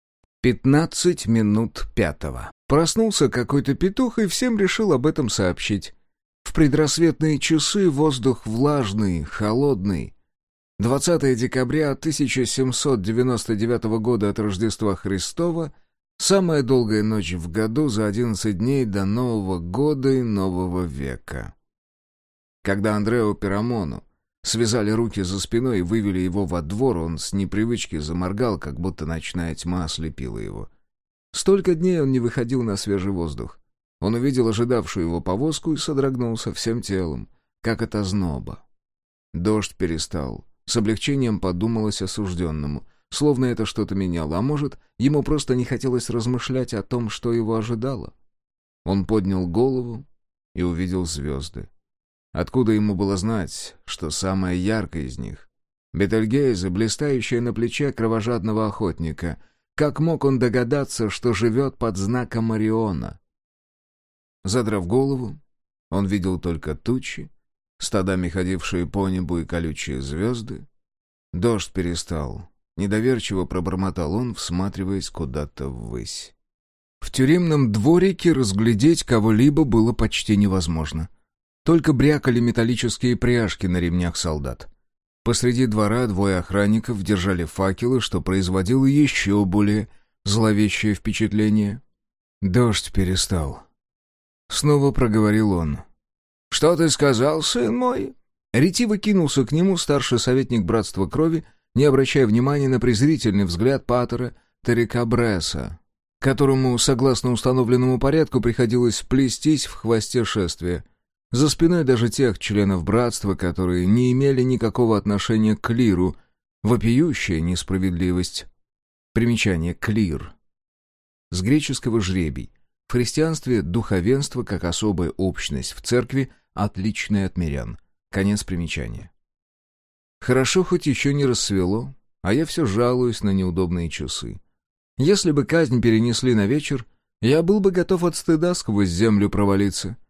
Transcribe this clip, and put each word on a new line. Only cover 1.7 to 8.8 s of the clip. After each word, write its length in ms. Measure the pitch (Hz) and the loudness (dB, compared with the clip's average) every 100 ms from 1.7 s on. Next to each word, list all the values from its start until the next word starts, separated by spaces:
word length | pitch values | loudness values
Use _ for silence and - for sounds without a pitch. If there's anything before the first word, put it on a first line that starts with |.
| - - | -6 -4
пятого. 580 | - 87 - 73 62 - - - | 0 -2 -2 -8 -8 -12 -14 0
Проснулся 640 | 143 165 220 226 - 135 | 2 2 2 0 2 2
какой-то 460 | 123 113 139 135 131 | 0 0 0 0 0
петух 420 | 190 202 254 - | 0 0 0 0
и 80 | 202 | -2
всем 320 | - 254 214 | 0 0 2
решил 360 | 190 - 208 | 0 2 2
об 120 | 131 147 | 2 2
этом 240 | 160 120 | 0 -2
сообщить. 640 | - 90 87 - 101 - - _ _ _ _ | 0 0 -2 -2 -4 -6 -18 _ _ _ _
В 100 | - | -4
предрассветные 840 | - 151 147 151 160 165 - 156 143 | 2 4 4 2 4 2 2 0 0
часы 500 | - 156 - 208 185 | 0 0 0 2 2
воздух 600 | 139 156 131 131 117 110 | 4 2 2 0 0 -2
влажный, 760 | 113 143 147 | 0 2 2